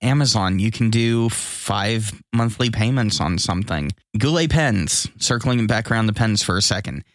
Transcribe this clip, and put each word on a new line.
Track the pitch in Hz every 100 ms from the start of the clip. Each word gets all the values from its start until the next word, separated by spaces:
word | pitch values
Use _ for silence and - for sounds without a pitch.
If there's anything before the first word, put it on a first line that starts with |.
Amazon, | 123 143 135 113 92 95
you | 107
can | - 113
do | 117 117 117 113
five | - - - - 101 101 113 107 - -
monthly | 117 117 113 123
payments | 104 110 131 110 -
on | 82 85
something. | - 92 - 80 73 - _ 107
Goulet | 135 165 165
pens, | 147 147 101 78 - - -
circling | - 120 127 123 113
back | 110 113
around | 117 110
the |
pens | 107 110 104
for | - 92
a |
second. | - 98 - - -